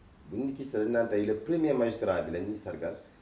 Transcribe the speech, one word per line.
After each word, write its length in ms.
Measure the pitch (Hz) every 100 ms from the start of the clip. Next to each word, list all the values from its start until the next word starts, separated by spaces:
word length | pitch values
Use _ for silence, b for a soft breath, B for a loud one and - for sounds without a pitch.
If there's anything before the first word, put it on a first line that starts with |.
| - - -
Bu 60 | 98
ñu 180 | 135
ciy 100 | 135
sargal, 220 | - 110 110
dañ 60 |
naan 160 | 120 113
tey 180 | 104 107
le 80 |
premier 380 | 107 - 165 156
magistrat 500 | 131 117 - 101 87
bi 80 | 80
la 60 | 87
ñuy 160 | 101 107
sargal. 380 | 95 80 82 - B B